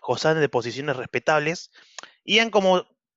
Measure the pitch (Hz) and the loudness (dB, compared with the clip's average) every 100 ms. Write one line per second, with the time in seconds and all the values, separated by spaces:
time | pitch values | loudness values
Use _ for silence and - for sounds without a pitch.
0 | - 120 156 160 143 123 117 117 147 127 | -6 -2 0 2 0 0 -4 -6 -6 -6
1 | 117 123 - 156 147 170 - - _ - | -4 -4 0 0 0 -6 -12 -20 _ -20
2 | - _ - 214 226 208 190 185 - _ | -20 _ 0 0 2 2 4 2 -2 _
3 | _ | _